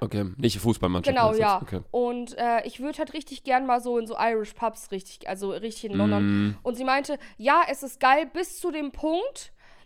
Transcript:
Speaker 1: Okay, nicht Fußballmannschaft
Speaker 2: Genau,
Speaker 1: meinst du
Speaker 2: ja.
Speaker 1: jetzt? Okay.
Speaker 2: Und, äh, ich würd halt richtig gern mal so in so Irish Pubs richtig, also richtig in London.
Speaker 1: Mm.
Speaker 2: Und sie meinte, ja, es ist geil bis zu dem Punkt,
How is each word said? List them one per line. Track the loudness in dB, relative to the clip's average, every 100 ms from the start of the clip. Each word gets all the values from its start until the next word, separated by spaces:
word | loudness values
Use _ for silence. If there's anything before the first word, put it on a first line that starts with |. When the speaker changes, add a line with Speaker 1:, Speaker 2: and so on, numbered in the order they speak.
Speaker 1:
Okay, | -4 -2 -4 0
nicht | 0 2
Fußballmannschaft | 2 2 2 2 2 4
Speaker 2:
Genau, | 4
Speaker 1:
meinst | 4
du |
Speaker 2:
ja. | 4
Speaker 1:
jetzt? | 2
Okay. | -2 -8 -4
Speaker 2:
Und, | -2 -2 -2 -8 -4
äh, | 0 0 -2
ich | -6
würd | -8 -6
halt | -6
richtig | -8 -12 -10
gern | 0 2 2
mal | 0
so | 0 -2
in | -2
so | -2
Irish | 0 0 -2
Pubs | -4 -4 -4 -8
richtig, | -10 -10 -12 -10
also | -6 -4
richtig | -4 -6 -8 -4
in |
London. | 2 2 4 4 4 2
Speaker 1:
Mm. | -2
Speaker 2:
Und | -4 -2
sie |
meinte, | 0 0 0 -6 -8 -2
ja, | 4 4 4
es | 0
ist | -8 2
geil | 6 6 4
bis | -2 -6 -4
zu | -4
dem | -4 -6
Punkt, | -4 -2 0 -2 -8 -16 -20 -20 -20